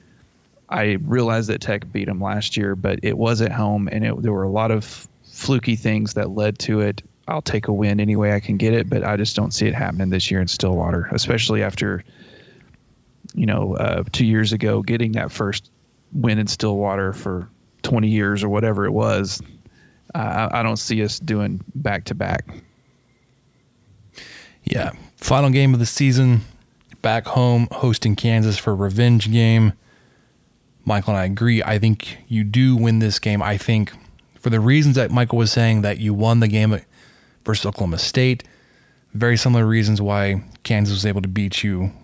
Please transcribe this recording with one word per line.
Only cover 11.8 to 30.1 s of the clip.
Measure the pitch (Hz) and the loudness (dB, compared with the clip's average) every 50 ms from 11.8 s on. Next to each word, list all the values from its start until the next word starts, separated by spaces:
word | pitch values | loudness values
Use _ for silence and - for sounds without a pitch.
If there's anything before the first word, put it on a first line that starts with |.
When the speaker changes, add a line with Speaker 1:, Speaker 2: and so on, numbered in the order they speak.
| 101 101 95 90 - _ - - - - - - - - - - _ _ _ _ _ _ _ _ _ _ _ _ - - - | -4 -4 -4 -6 -8 _ -20 -20 -20 -20 -20 -20 -20 -20 -20 -20 _ _ _ _ _ _ _ _ _ _ _ _ -20 -10 -4
Speaker 1:
you | - 113 | -2 -2
know, | 107 98 95 98 98 95 | 0 0 0 -2 -2 -2
uh, | - - - 85 87 - - | -2 -2 -2 -2 -4 -4 -4
two | - - 123 | -2 0 2
years | 113 110 110 107 104 110 | 2 2 2 2 0 0
ago, | 101 - 107 107 107 101 | 0 0 0 0 0 0
getting | - 117 117 120 110 110 | -2 -2 -2 0 -2 -2
that | 110 - - | -4 -4 -6
first | - - 110 98 101 - - _ _ _ _ _ _ _ _ _ - | -4 -4 -4 -4 -4 -6 -10 _ _ _ _ _ _ _ _ _ -4
win | 143 117 117 107 107 | -2 0 2 2 0
in | 107 | 0
Stillwater | 101 - - 113 107 101 98 101 98 98 98 95 95 | -2 -4 -2 -2 -2 0 0 0 0 0 -2 -2 -4
for | 95 - - 98 92 90 92 110 _ _ _ _ _ _ | -4 -6 -6 -6 -6 -6 -8 -10 _ _ _ _ _ _
twenty | - - 120 113 110 | -4 -2 0 2 2
years | 107 110 107 104 101 101 101 | 2 2 2 2 2 0 0
or | 104 | -2
whatever | 104 101 107 113 113 104 104 101 | -2 0 0 0 0 0 0 -2
it | 98 | -2
was. | 104 107 107 107 101 98 98 95 - - - - - - - _ _ _ _ _ _ _ _ - - | 0 0 0 0 0 0 -2 -4 -6 -10 -12 -16 -20 -20 -20 _ _ _ _ _ _ _ _ -12 -8
Uh, | - - 110 76 101 113 - - | -6 -4 -4 -2 -2 -2 -2 -2
I, | 120 | -2
I | 113 | -2
don't | 110 110 | -2 -2
see | 113 - - 113 110 107 | -4 -4 -4 -2 -2 -2
us | 104 - - | -2 -4 -6
doing | - 156 110 104 104 101 95 92 - - - | -4 -4 -2 -2 -2 -2 -4 -8 -10 -10 -8
back-to-back. | 131 147 104 101 - - - - - 104 92 - - - - - - - _ _ _ _ _ _ _ _ _ _ _ _ _ _ _ _ _ _ _ _ _ _ _ _ _ - _ _ _ _ - - - - - - - _ _ - | -6 -4 -4 -4 -4 -6 -8 -6 -6 -4 -4 -4 -6 -8 -10 -16 -20 -20 _ _ _ _ _ _ _ _ _ _ _ _ _ _ _ _ _ _ _ _ _ _ _ _ _ -20 _ _ _ _ -20 -20 -20 -20 -20 -20 -20 _ _ -8
Speaker 2:
Yeah. | - - - - - - - - - _ | -6 -4 -4 -4 -6 -8 -12 -18 -20 _
Final | - - - 135 135 143 135 | -8 -2 0 2 4 4 4
game | 127 139 139 135 131 | 4 4 4 4 4
of | 120 | 4
the | 117 | 2
season, | - - - 143 135 123 127 131 127 120 110 - - - - _ _ _ _ _ _ - - | 0 0 0 2 2 4 4 4 4 4 4 2 -2 -10 -20 _ _ _ _ _ _ -10 -4
back | - 110 110 117 107 | -2 0 0 0 -2
home, | - - 131 123 123 120 120 120 - | -2 0 2 2 4 4 2 2 0
hosting | - - - 123 110 - - 110 104 | -2 -2 0 0 0 2 0 0 0
Kansas | - - 117 113 113 110 110 101 | 2 2 2 2 4 2 2 0
for | - - 113 | -2 -2 -2
a | 101 | -2
revenge | 95 101 98 98 107 120 120 120 113 101 107 | 0 0 0 2 2 4 6 4 4 4 2
game. | 110 117 113 113 113 113 110 101 - - _ _ _ _ _ _ | 2 4 4 6 6 6 4 4 2 0 _ _ _ _ _ _